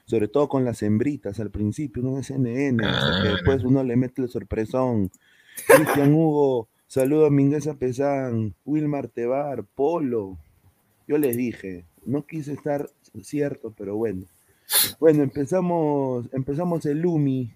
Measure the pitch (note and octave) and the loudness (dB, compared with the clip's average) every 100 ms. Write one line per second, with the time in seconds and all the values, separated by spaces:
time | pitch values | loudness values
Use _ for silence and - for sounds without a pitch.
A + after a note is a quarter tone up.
0 | - A2+ G#2 C#3+ D3 C3+ B2+ A2+ G#2+ G#2+ | -2 -2 0 0 0 0 -2 -2 0 2
1 | B2+ C#3+ G2+ G#2 G2+ G#2 G#2 G#2 D3 B2 | 0 -4 -8 -8 -8 -4 -4 -4 -6 -6
2 | B2+ C3+ B2+ C3+ A#2+ B2 C#3+ A#2 G2+ - | -4 -4 -6 -4 -2 0 0 0 0 0
3 | C#2 F2+ G2+ F#2+ F2 C3+ B2+ C3+ C3 A#2+ | 0 0 0 0 2 2 2 2 2 0
4 | B2+ - B2 A#2 G2 G#2+ G#2+ B2+ B2+ A2+ | 0 -2 -4 -6 -6 -4 -2 0 0 0
5 | F#2+ - _ _ _ - - - D3+ D3 | -2 -4 _ _ _ -4 6 6 6 4
6 | C#3+ D#3 D#3+ D3 C#3 B2+ G#2+ _ - C3+ | 6 6 4 4 2 0 -4 _ -6 0
7 | C3 D3+ D3+ C#3+ C#3 D3 D3 C#3 B2+ B2 | 2 4 6 6 4 2 -4 -4 -4 0
8 | C#3+ C#3 C3 A2+ G#2+ - C3+ D3+ D3+ C#3+ | 0 0 -2 -4 -4 -8 -4 -2 -2 -4
9 | A#2 - A#2 C3+ D3 B2 G2+ - C#3+ E3+ | -6 -6 -2 -2 -4 -6 -8 -2 0 0
10 | C#3 A#2 F#2+ F2 - _ _ _ _ _ | -2 -2 -6 -12 -20 _ _ _ _ _
11 | - D3 C#3+ A#2+ B2 G2+ F#2+ F2+ F2 _ | -4 0 0 0 -4 -6 -12 -14 -16 _
12 | - C#3 - D#3+ C#3 C#3 D3+ C#3+ - _ | -6 -6 -6 -10 -10 -8 -4 -4 -6 _
13 | _ A2 G2 D3 C#3+ C#3 A2+ A2 G2 G#2+ | _ -20 -8 -4 -4 -6 -14 -12 -6 -4
14 | A2+ F#2 F#2+ _ _ _ - - - - | -4 -4 -10 _ _ _ -4 -2 -2 2
15 | D#3+ D3+ C#3 C#3+ C3+ F#3 F3 E3+ D3+ C#3+ | 4 6 2 -2 -2 -2 0 0 0 0
16 | C3+ B2 A#2+ C3 C3+ C#3+ F3+ E3 D3+ D3 | -2 -4 -6 -6 -4 -4 -2 -2 -2 -2
17 | F3 D#3+ C#3 C3 A#2+ | 0 0 0 -2 -6